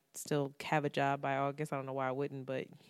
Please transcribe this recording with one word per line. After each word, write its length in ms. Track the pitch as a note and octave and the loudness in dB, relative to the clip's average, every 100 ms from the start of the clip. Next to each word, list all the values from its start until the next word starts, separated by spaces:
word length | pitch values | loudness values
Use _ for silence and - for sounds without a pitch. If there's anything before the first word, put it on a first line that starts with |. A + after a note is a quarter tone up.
| _ | _
still 380 | - - D3 C#3 - | -12 0 2 2 -2
have 200 | - D#3 | 0 2
a 60 | C#3+ | 2
job 300 | C#3+ C#3 C#3+ | 2 2 2
by 140 | C#3 C3+ | 0 2
August. 360 | C#3 C#3 D#3 | 0 -2 -2
I 40 | C#3 | -2
don't 100 | C3+ | -2
know 60 | |
why 160 | C3+ C3 | -2 0
I 40 | |
wouldn't, 320 | C3 C#3 C#3 | 0 -2 -4
but, 220 | C3 C3 - - - | -4 -4 -4 -12 -20